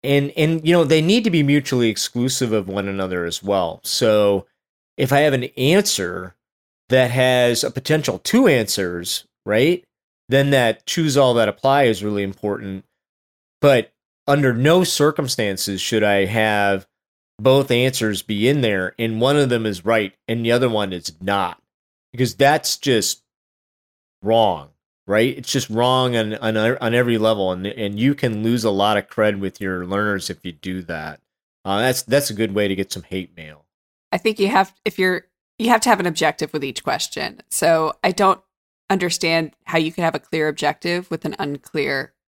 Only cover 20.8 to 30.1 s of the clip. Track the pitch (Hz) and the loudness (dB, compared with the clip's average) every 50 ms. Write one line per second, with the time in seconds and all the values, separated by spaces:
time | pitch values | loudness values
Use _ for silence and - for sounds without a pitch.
20.8 | 101 95 92 87 80 - 80 80 92 95 101 98 92 87 82 _ _ _ _ _ | -2 -4 -6 -8 -10 -12 -14 _ -4 -2 -2 0 -2 -4 -6 _ _ _ _ _
21.8 | _ _ _ _ _ _ - 120 127 117 - - 139 139 151 - - - - - | _ _ _ _ _ _ -4 -2 -2 -2 2 2 4 4 4 2 0 -4 -6 -4
22.8 | - 139 123 110 95 - - _ _ _ _ _ _ _ _ _ _ _ _ _ | 0 0 0 2 0 -2 -6 _ _ _ _ _ _ _ _ _ _ _ _ _
23.8 | _ _ _ _ _ _ _ _ - 101 113 113 110 101 87 76 71 71 _ _ | _ _ _ _ _ _ _ _ -2 2 4 4 4 4 2 -2 -8 -18 _ _
24.8 | _ _ _ _ _ - 101 107 113 135 131 - 127 - - 139 - - 107 113 | _ _ _ _ _ -2 2 2 2 0 -2 -6 -8 -4 -4 -4 -4 -4 -2 0
25.8 | 120 127 127 127 127 127 120 113 110 107 107 107 120 110 110 107 107 117 123 - | 2 2 2 2 0 0 0 -2 -2 -2 -6 -4 -4 -2 0 0 0 0 -2 -2
26.8 | 123 113 117 120 123 120 117 110 107 110 113 101 95 92 92 90 92 101 - - | -2 0 0 0 2 2 0 2 2 0 0 0 -2 -2 -2 -4 -6 -10 -8 -6
27.8 | 107 101 101 104 117 139 143 - - 123 110 107 107 113 120 120 107 110 101 98 | -8 -8 -4 0 0 0 0 0 -2 -4 -4 -2 -2 -2 -2 0 0 -2 0 2
28.8 | 101 104 107 101 98 _ - - 107 107 104 98 98 95 - - 101 95 92 90 | 2 2 2 0 -2 _ -2 0 0 0 0 -2 -6 -8 -8 -8 -8 -6 -6 -6
29.8 | 90 90 98 101 107 104 | -6 -6 -4 -4 -2 -2